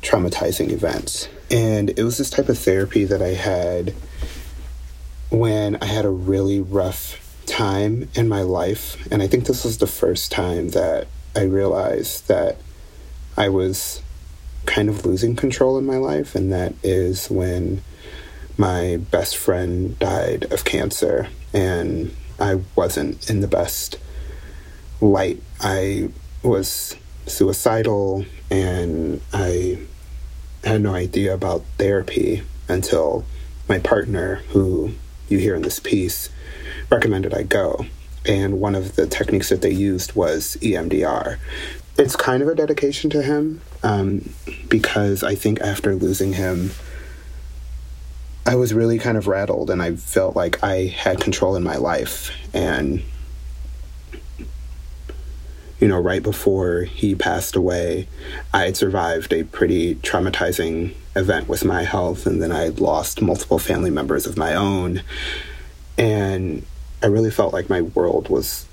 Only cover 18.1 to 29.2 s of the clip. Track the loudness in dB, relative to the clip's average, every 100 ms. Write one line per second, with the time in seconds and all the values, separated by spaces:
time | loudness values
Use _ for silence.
18.1 | -16 -16 -16 -12 0 2 2 0 -2 0
19.1 | 0 0 -2 0 0 0 0 -2 0 0
20.1 | 2 0 0 -2 -2 0 0 0 0 2
21.1 | 2 0 -8 -2 2 2 2 0 -2 -4
22.1 | -8 -14 -4 0 0 0 0 2 0 -2
23.1 | -4 -2 0 2 2 0 -4 -6 -10 -12
24.1 | -10 -10 -12 -14 -16 -16 -18 -14 2 4
25.1 | 6 2 -2 -8 -4 0 0 0 0 -2
26.1 | -6 -14 -2 2 2 2 -4 -6 -10 -16
27.1 | -14 -10 2 2 4 2 4 2 2 2
28.1 | 0 -4 -10 -2 2 2 2 0 0 -2
29.1 | -2